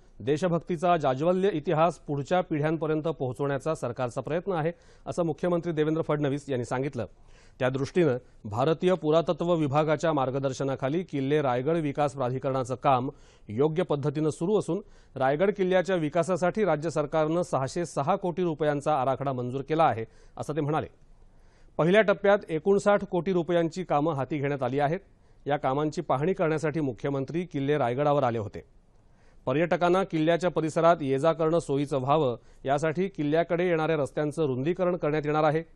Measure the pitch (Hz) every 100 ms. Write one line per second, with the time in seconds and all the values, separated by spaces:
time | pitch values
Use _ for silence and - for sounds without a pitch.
0 | - - 107 151 185 165 - 175 180 175
1 | 139 131 165 185 196 160 165 151 170 160
2 | - 143 131 180 180 156 151 165 156 156
3 | 156 156 127 123 143 139 156 160 123 120
4 | 123 135 107 165 180 175 156 175 - -
5 | - 135 165 143 180 170 165 156 151 160
6 | 160 151 147 143 143 127 117 127 143 127
7 | 101 - - - - - 127 131 135 185
8 | 160 123 - - 110 104 143 160 180 185
9 | 151 160 165 160 175 170 147 143 156 151
10 | 165 151 131 135 135 127 139 131 135 165
11 | 180 147 135 151 139 123 131 170 151 139
12 | 147 135 123 123 139 131 117 127 147 127
13 | 131 - - - - 107 151 156 180 156
14 | 143 143 156 139 170 208 - 180 - -
15 | - 117 131 147 196 196 185 185 175 185
16 | 151 175 165 175 180 214 196 151 160 151
17 | 147 160 156 170 170 135 135 175 170 -
18 | 139 196 180 170 175 147 151 143 151 151
19 | 127 131 135 127 123 135 135 156 156 113
20 | 110 - - - - 151 147 156 101 -
21 | - - - - - _ - - 156 202
22 | 208 190 196 202 - 160 196 202 208 202
23 | 202 180 165 180 160 170 165 185 175 147
24 | 151 139 127 156 139 143 123 135 143 180
25 | - - _ - - 143 139 135 151 160
26 | 151 131 156 190 165 156 156 156 139 110
27 | 143 139 135 156 180 143 139 147 123 123
28 | 147 143 127 113 101 - - - _ _
29 | _ _ - - - 135 170 170 175 185
30 | 190 160 156 170 180 165 156 165 165 170
31 | 139 135 160 160 160 165 - 139 143 143
32 | 127 156 135 113 - - 131 143 160 156
33 | 196 196 147 156 170 170 180 165 156 160
34 | 135 - 151 143 151 127 139 180 180 180
35 | 156 156 147 151 156 156 165